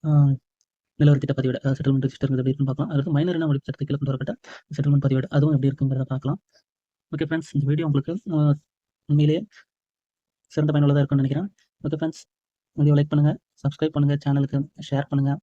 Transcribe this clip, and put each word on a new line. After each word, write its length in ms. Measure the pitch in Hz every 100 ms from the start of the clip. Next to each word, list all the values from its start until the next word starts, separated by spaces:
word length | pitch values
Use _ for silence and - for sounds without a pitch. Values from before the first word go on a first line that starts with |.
ஆ, 60 | 156 151 139 135 _ _ _ _ _ -
நிலவர 180 | 147 143
திட்ட 160 | 139
பதிவேடு, 240 | 135 131 127
அதாவது 180 | 139 135
செட்டில்மெண்ட் 280 | 135 135 139
ரெஜிஸ்டர் 240 | - 135
எப்படி 200 | 131 131
இருக்குன்னு 200 | 135 135
பார்க்கலாம். 220 | 131 156
அடுத்து 180 | 147 156
மைனர் 240 | 143 175
இன 120 | 160 160
ஒழிப்பு 200 | 139 -
சட்டத்துக்கு 240 | 143 147
கீழே 100 | 143
கொண்டு 120 | 139
வரப்பட்ட 220 | 131 131 233 - - _
செட்டில்மெண்ட் 360 | 151 143 143 135
பதிவேடு, 220 | 131 131
அதுவும் 240 | 143 151
எப்படி 160 | 143 135
இருக்குங்கிறத 380 | 135 135 131 131
பார்க்கலாம். 320 | 131 135 185 _ _ _ _ _ _ _
ஓகே 160 | 156 156
ஃப்ரெண்ட்ஸ், 240 | 160 160
இந்த 140 | 147 139
வீடியோ 200 | 151 160
உங்களுக்கு, 280 | 143 147 180 -
ஆ, 80 | 156 151 143 _ _ _ _ -
உண்மையிலேயே 340 | 147 151 160 214 - _ _ _ _ _ _ _ _ _
சிறந்த 200 | - 151
பயனுள்ளதா 280 | 147 143 143
இருக்கும்னு 220 | 139 139
நினைக்கிறேன். 240 | 135 139 196 _ _ _
ஓகே 140 | 139 151
ஃப்ரெண்ட்ஸ், 240 | 160 - - _ _ _ _ -
வீடியோ 180 | 147
லைக் 160 | 147 147
பண்ணுங்க, 200 | 147 147 202 _ _
சப்ஸ்கிரைப் 360 | 143 - 156
பண்ணுங்க 220 | 151 143 143
சேனலுக்கு, 380 | 143 139 139 139 143 -
ஷேர் 280 | - 139 143
பண்ணுங்க. 220 | 143 139 139